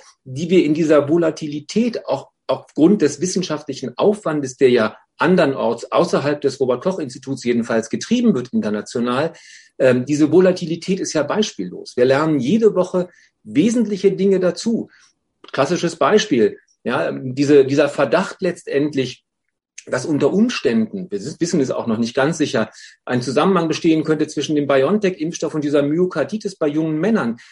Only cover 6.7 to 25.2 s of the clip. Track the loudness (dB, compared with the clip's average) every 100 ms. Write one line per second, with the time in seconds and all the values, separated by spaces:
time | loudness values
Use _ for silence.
6.7 | 0 -2 -4 -8 -10 -10 -6 -2 -2 0
7.7 | -2 -2 -8 -2 2 2 2 -2 -4 -2
8.7 | -4 -4 -4 -2 0 -2 -6 -20 -20 _
9.7 | 0 2 2 0 0 4 6 4 2 -4
10.7 | -6 -4 -4 -2 -4 -2 -2 -2 -4 -10
11.7 | -10 -10 0 2 4 2 0 2 4 4
12.7 | 2 0 -2 -4 _ _ _ -4 0 2
13.7 | 2 0 0 0 2 2 2 0 -2 -4
14.7 | -4 -6 _ _ _ _ _ -10 -2 -2
15.7 | 0 -2 0 2 2 2 2 2 0 _
16.7 | _ -6 -4 -4 -6 -8 -2 6 6 6
17.7 | 2 0 0 0 0 0 -4 -6 -6 -4
18.7 | -2 0 -2 -4 -8 _ _ _ _ _
19.7 | -20 -6 -6 -2 0 2 2 0 0 0
20.7 | 0 -2 -6 -8 -8 -8 -6 -2 0 -2
21.7 | -2 -4 -2 -2 0 -2 0 -2 -2 -4
22.7 | -8 -20 _ -6 -4 -2 0 2 2 0
23.7 | 0 0 0 0 -2 -2 -4 -2 -2 2
24.7 | 2 2 0 -2 -4